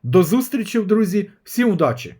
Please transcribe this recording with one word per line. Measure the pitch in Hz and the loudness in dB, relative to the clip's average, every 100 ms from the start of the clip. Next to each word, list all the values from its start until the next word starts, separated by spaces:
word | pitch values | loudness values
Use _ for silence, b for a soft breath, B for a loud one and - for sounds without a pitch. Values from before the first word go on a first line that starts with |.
До | 123 170 | 2 2
зустрічі, | 160 233 254 269 214 233 | 4 0 0 -6 -4 -4
друзі, | 190 214 208 202 202 B | 0 0 2 -2 -4 B
всім | - - 247 | -10 -2 0
удачі! | 175 147 117 - - | 2 0 -2 -10 -18